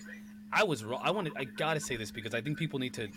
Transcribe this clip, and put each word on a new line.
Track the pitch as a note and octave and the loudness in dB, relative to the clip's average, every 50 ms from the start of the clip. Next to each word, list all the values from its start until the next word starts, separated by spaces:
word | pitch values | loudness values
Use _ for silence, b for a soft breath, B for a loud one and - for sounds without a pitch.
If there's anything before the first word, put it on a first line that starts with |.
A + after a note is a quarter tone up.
| - - - - - - - - - - | -10 -12 -12 -12 -14 -14 -14 -14 -4 2
I | - E3+ | 4 6
was | G#3+ F#3+ D3 A2+ G#2+ | 6 6 4 2 0
wrong. | G#2+ B2 - | -2 -2 2
I | - D3+ | 2 2
wanna, | F#3 G#3+ F3+ D3+ - | 2 2 0 -2 -2
I | C3+ C3+ | -4 -4
gotta | A2 G#2+ - D#3 D#3 D#3+ D3+ | -4 -2 0 2 2 2 2
say | - - C3 | 0 0 -2
this | A2+ A2 G#2 | -2 -2 -4
because | G#2+ A#2+ G#2+ A2+ A#2+ | -6 -6 -4 -2 0
I | A#2 | 0
think | A2 D3 D3 - | 0 0 0 0
people | E3 D#3 C#3 C3+ | 0 0 0 0
need | B2+ B2+ G#2 | 0 0 -2
to, | A#2+ A2+ G2+ - | -2 -4 -4 -6